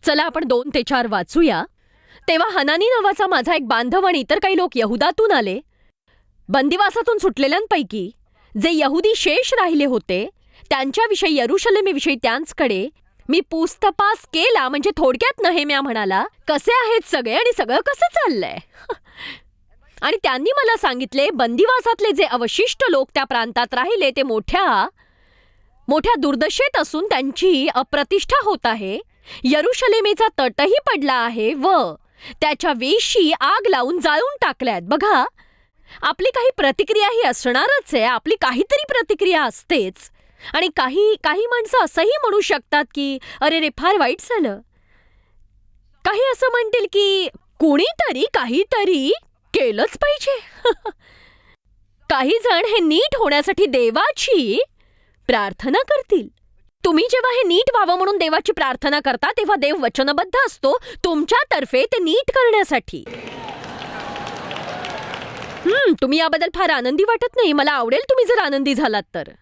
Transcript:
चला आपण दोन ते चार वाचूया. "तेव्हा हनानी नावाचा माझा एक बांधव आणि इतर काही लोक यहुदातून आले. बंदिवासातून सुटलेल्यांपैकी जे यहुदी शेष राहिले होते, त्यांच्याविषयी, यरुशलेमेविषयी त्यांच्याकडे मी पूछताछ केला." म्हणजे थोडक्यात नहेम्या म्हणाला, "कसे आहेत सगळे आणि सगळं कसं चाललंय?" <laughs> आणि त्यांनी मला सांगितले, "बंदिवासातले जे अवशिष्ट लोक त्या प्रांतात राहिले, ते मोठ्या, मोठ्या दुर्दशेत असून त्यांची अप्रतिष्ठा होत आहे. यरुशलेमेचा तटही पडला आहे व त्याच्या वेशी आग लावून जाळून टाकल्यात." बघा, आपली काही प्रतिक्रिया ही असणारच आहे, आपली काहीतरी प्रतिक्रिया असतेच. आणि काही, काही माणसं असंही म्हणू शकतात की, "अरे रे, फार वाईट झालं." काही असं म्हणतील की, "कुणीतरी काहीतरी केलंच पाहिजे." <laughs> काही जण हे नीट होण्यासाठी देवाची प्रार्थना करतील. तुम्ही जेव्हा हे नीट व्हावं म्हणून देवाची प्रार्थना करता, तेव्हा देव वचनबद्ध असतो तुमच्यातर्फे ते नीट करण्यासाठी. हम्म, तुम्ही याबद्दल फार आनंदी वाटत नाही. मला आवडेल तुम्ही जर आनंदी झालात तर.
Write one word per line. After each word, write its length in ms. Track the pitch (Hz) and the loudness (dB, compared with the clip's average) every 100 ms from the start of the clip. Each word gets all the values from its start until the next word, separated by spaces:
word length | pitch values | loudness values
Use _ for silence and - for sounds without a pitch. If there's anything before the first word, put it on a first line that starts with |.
चला 200 | - 294 | 0 0
आपण 200 | 320 320 | 0 -2
दोन 260 | 294 240 254 | 0 0 0
ते 100 | 285 | -4
चार 240 | 247 269 233 | -2 -2 0
वाचूया. 560 | 202 175 294 330 175 226 _ _ _ _ - - | -2 -2 2 4 2 -4 _ _ _ _ -12 0
"तेव्हा 320 | 330 392 359 | 2 2 0
हनानी 260 | 285 320 440 | 0 2 2
नावाचा 420 | 494 403 - 381 | 2 2 2 0
माझा 280 | 339 247 330 | 0 0 -2
एक 120 | 247 | 0
बांधव 380 | 226 247 359 381 | 0 2 2 2
आणि 140 | 330 | 0
इतर 200 | 254 320 | 0 0
काही 180 | 381 381 | 2 0
लोक 140 | 359 254 | 0 0
यहुदातून 560 | 220 233 285 359 440 | -2 2 0 2 2
आले. 280 | 330 202 196 - _ _ _ _ _ _ _ - | 2 0 -6 -10 _ _ _ _ _ _ _ -2
बंदिवासातून 680 | 269 277 359 403 466 466 440 | 0 0 2 0 0 -2 0
सुटलेल्यांपैकी 960 | 381 226 269 311 440 381 220 214 185 - _ _ _ 214 | 0 0 0 0 0 -2 -2 -8 -10 -12 _ _ _ -2
जे 80 | 269 | 0
यहुदी 440 | 330 277 311 427 453 | 0 0 2 0 2
शेष 380 | - 311 508 | 0 0 0
राहिले 320 | 480 370 320 285 | 0 0 2 0
होते, 440 | 240 - 185 208 _ _ _ - | -2 -2 -4 -4 _ _ _ -4
त्यांच्याविषयी, 680 | 277 269 330 453 392 370 285 | -2 -2 0 0 0 0 2
यरुशलेमेविषयी 760 | 240 370 466 392 381 285 330 269 | 2 0 2 2 2 -2 -2 -2
त्यांच्याकडे 760 | 247 240 320 - 285 196 233 _ _ _ - | 0 -2 -6 -2 -2 -2 -6 _ _ _ -2
मी 120 | 320 | -2
पूछताछ 760 | - 320 320 - 403 - 403 440 - | -2 -2 -4 0 -2 2 0 0 -4
केला." 360 | 320 403 440 262 | 0 2 2 0
म्हणजे 200 | 285 381 359 | -2 -2 0
थोडक्यात 460 | 294 240 480 539 | 0 2 0 0
नहेम्या 380 | 381 339 294 285 | 0 0 0 -2
म्हणाला, 460 | 277 226 202 190 269 _ - | -2 -2 0 0 -2 _ -2
"कसे 240 | 294 - | -2 2
आहेत 300 | 480 466 453 - | 2 2 0 0
सगळे 280 | 311 233 | -4 -2
आणि 180 | 240 480 - | 0 0 0
सगळं 220 | 233 262 | 0 0
कसं 260 | 370 571 698 | 0 0 0
चाललंय?" 440 | - 523 240 165 - - - - | 0 0 -2 -4 -8 -16 -20 -14
<laughs> 1120 | 466 _ - - - _ _ _ _ _ - | -14 _ -20 -18 -18 _ _ _ _ _ -8
आणि 160 | 277 403 | -4 -2
त्यांनी 260 | 311 254 330 554 | -2 -2 -2 0
मला 200 | 494 466 | 0 0
सांगितले, 520 | 339 247 262 269 285 | 0 -2 -4 -2 0
"बंदिवासातले 840 | 302 233 233 440 508 466 453 403 | 0 -2 2 2 2 0 0 0
जे 120 | 302 | 0
अवशिष्ट 600 | 349 240 233 - 466 - 523 | 0 0 -2 0 -2 0 0
लोक 200 | 302 269 | 0 0
त्या 100 | - | -4
प्रांतात 500 | 269 240 226 240 240 | -2 -2 -2 -2 -2
राहिले, 380 | 247 269 440 294 | -2 0 0 0
ते 120 | 254 | 0
मोठ्या, 680 | 269 220 - 349 381 214 220 _ _ _ _ _ _ _ _ _ - | -2 -2 0 0 2 2 0 _ _ _ _ _ _ _ _ _ -2
मोठ्या 260 | 294 - 320 | 0 2 0
दुर्दशेत 580 | 269 269 302 - 554 - | 0 0 -2 0 0 0
असून 280 | 302 311 403 | -2 -4 -2
त्यांची 640 | 302 269 - 370 311 269 | -2 -2 0 2 2 2
अप्रतिष्ठा 720 | 247 247 294 285 381 - 554 | -2 -2 -2 0 -2 0 0
होत 220 | 440 392 240 | 0 0 -2
आहे. 340 | 220 196 196 - _ - - | -2 -4 -8 -10 _ -20 -6
यरुशलेमेचा 840 | 254 294 339 494 508 453 415 415 440 - | 0 2 2 0 2 2 2 2 0 2
तटही 360 | 262 - 285 508 571 | -2 0 2 2 0
पडला 260 | 403 277 | -2 0
आहे 400 | 254 233 233 220 | 0 -2 -2 -2
व 400 | 294 302 359 208 151 _ _ - - | 0 2 2 0 -6 _ _ -20 -4
त्याच्या 320 | 302 294 349 262 | -2 -2 -2 -2
वेशी 540 | 254 415 - - 330 339 | 0 0 0 2 2 2
आग 220 | 277 403 392 | 0 0 2
लावून 320 | 277 247 349 | 0 0 -2
जाळून 380 | 320 302 508 571 | 0 0 0 -2
टाकल्यात." 400 | 330 196 254 196 | -4 -2 -4 -4
बघा, 440 | 175 294 403 339 262 _ _ _ _ _ _ - | -2 0 2 2 0 _ _ _ _ _ _ -6
आपली 260 | - 330 403 508 | -6 0 -2 2
काही 140 | 494 - | 0 2
प्रतिक्रिया 520 | 285 - 359 427 415 | 0 0 0 2 2
ही 120 | 453 | 2
असणारच 720 | 381 247 254 240 403 554 - 277 | 0 0 -2 0 2 0 0 0
आहे, 80 | |
आपली 320 | 220 240 - 415 | 0 0 -2 -2
काहीतरी 440 | 262 247 403 571 587 | 0 -2 0 0 0
प्रतिक्रिया 540 | 494 - 403 381 339 | -2 -2 0 2 2
असतेच. 680 | 277 - - 311 190 185 - _ _ _ - | 0 -4 -4 -2 -2 -6 -18 _ _ _ -6
आणि 160 | 302 359 - | -2 -2 -2
काही, 400 | 262 294 427 427 | -2 2 2 2
काही 220 | 311 302 466 | 0 0 0
माणसं 400 | 480 440 508 349 | -2 0 0 0
असंही 260 | - 370 587 | 0 0 0
म्हणू 180 | 440 415 | 0 0
शकतात 420 | - 294 - 294 294 - | 0 -2 0 -2 -2 -6
की, 240 | 277 269 - - | -6 -6 -10 -2
"अरे 180 | 285 330 | 0 0
रे, 100 | 311 - | -2 -2
फार 200 | 330 403 | 0 2
वाईट 220 | 247 339 | 0 -2
झालं." 400 | - 466 277 202 _ _ _ _ _ _ _ _ _ _ _ _ _ _ - | -4 -2 -2 -4 _ _ _ _ _ _ _ _ _ _ _ _ _ _ -4
काही 160 | 415 539 | 0 0
असं 160 | 494 508 | 2 0
म्हणतील 380 | 480 440 480 403 | 0 0 -2 0
की, 360 | 392 403 392 349 - _ _ | 0 2 0 -2 -8 _ _
"कुणीतरी 680 | 311 285 440 659 679 262 440 | 2 4 2 -2 -6 -2 -2
काहीतरी 800 | 381 247 254 392 466 403 330 269 539 _ _ _ | -2 -2 -2 0 0 2 0 0 -2 _ _ _
केलंच 440 | - 359 214 285 - | -2 0 0 -2 0
पाहिजे." 420 | 587 587 - 539 - - | -2 0 -2 -4 -6 -4
<laughs> 260 | - - 440 - _ - _ _ _ _ _ _ _ _ _ | -2 -2 -6 -14 _ -20 _ _ _ _ _ _ _ _ _
काही 280 | 285 262 453 | -2 2 2
जण 220 | 480 349 427 | 2 0 2
हे 140 | 440 | 2
नीट 360 | 330 311 571 554 | 2 2 0 0
होण्यासाठी 500 | 415 285 294 381 392 | 2 2 0 0 2
देवाची 920 | 254 233 233 480 587 - 427 233 233 539 _ _ _ _ _ - | 2 2 2 0 -2 0 2 2 0 -2 _ _ _ _ _ -2
प्रार्थना 520 | 240 202 - 226 320 | 0 0 -4 -4 -2
करतील. 480 | 523 587 508 370 208 _ _ _ _ _ 370 | 0 -2 0 -2 -2 _ _ _ _ _ 0
तुम्ही 220 | 320 453 | 2 2
जेव्हा 200 | 508 508 | 2 2
हे 160 | 494 415 | 2 2
नीट 240 | 339 508 | 2 2
व्हावं 240 | 466 370 359 | 2 2 2
म्हणून 200 | 381 403 | 0 0
देवाची 340 | 330 320 - | 0 0 -2
प्रार्थना 480 | - 277 254 302 294 | -2 -2 -2 -2 0
करता, 320 | 277 240 294 | -2 -2 -2
तेव्हा 240 | 453 415 392 | -2 0 2
देव 200 | 285 349 | 2 0
वचनबद्ध 600 | 247 - 262 294 381 494 539 | -2 0 0 0 0 0 0
असतो 320 | - 269 494 - 453 | 0 0 0 -4 -6
तुमच्यातर्फे 840 | 370 320 320 480 587 349 285 254 392 | -2 -2 2 0 2 -2 0 0 0
ते 140 | 466 | 0
नीट 320 | 339 392 539 | 0 0 0
करण्यासाठी. 720 | 523 480 427 381 247 - 151 - - - - - - - - - - - - - - - - - - - - - - - - - - 339 | 2 4 4 2 -2 -4 -14 -14 -14 -14 -14 -14 -14 -14 -14 -14 -12 -12 -12 -12 -12 -12 -12 -10 -10 -10 -12 -12 -12 -14 -14 -14 -6 0
हम्म, 280 | 494 523 302 | 2 4 2
तुम्ही 180 | 262 302 | 2 2
याबद्दल 280 | 320 320 339 339 | 0 0 -2 0
फार 140 | 359 | 0
आनंदी 340 | 294 247 294 | 0 0 0
वाटत 320 | 415 466 494 - | 2 2 0 0
नाही. 180 | 427 | 2
मला 180 | 294 285 | 2 0
आवडेल 300 | 285 233 262 539 | 0 0 0 2
तुम्ही 160 | 523 427 | 2 4
जर 120 | 466 | 2
आनंदी 380 | 339 277 277 262 | 2 0 0 0
झालात 280 | 277 208 - | 0 -2 -4
तर. 140 | 175 151 - | -10 -12 -16